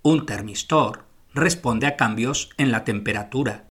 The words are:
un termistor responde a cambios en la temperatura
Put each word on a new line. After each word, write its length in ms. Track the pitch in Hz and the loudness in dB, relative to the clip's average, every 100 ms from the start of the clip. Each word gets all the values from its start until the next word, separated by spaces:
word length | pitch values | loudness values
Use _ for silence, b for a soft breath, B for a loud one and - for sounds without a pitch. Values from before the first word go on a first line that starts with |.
un 240 | 151 156 | 4 4
termistor 800 | 156 101 107 101 - 156 117 - - _ _ | 0 -8 -6 -10 0 2 2 -4 -20 _ _
responde 540 | 135 170 175 120 110 - | 0 0 0 -2 0 0
a 80 | |
cambios 540 | 143 117 110 120 147 - - | 2 0 2 -2 -2 -8 0
en 120 | 135 | 2
la 100 | 113 | 2
temperatura 840 | 117 101 104 107 107 131 113 101 - | -2 -4 -2 -4 -4 -2 -2 -4 -16